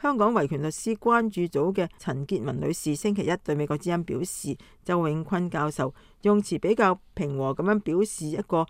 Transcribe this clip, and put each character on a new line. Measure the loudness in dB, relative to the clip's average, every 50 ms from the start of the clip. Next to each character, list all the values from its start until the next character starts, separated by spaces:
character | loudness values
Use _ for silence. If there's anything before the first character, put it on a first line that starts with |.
香 | -2 0 2
港 | 4 2 4 4
維 | 2 2 2
權 | 0 -2 -2
律 | -4
師 | -6 -6 -4 -4 -4
關 | 0 2 4 4 4 4 2
注 | 0 -2
組 | -2 0 0 0 0 2 2
嘅 | 0 -2 -2 -4 -8
陳 | -6 -4 -4 -4 -4
潔 | -4 -4 -4
文 | -2 -4 -4 -2
女 | -2 -2
士， | -4 -2 -2 -4 -4
星 | -2 0 -2 0
期 | 0 0
一 | 0 -2 -2 -2
對 | -2 -2
美 | -2 0 -2
國 | -2 -2
之 | -2 -2
音 | -2 -2 -2
表 | -4 -4 -4 -4
示， | -6 -8 -8 -8 -8 -8 -8 -10 -18 -20 -12 -4
周 | -2 0 0 2
永 | 0 0 -2 -2
坤 | -2 -2 -2 -2 -2
教 | -2 -2 -2 -2
授 | -2 -2 -4 -4 -4 -8 -18 -20 -20 _
用 | 2 4 4 4
詞 | 2 0 -2 -2
比 | 2 2 4
較 | 4 4 4 4 2 -4 -10 -6
平 | -4 -4 -2 -2 -2
和 | -2 -2 -2
咁 | 0 2
樣 | 2 2 2
表 | 2 0 2 2
示 | 2 0 -2 -6 -6 -6
一 | -6 -6 -4 0
個 | 0 0 0 0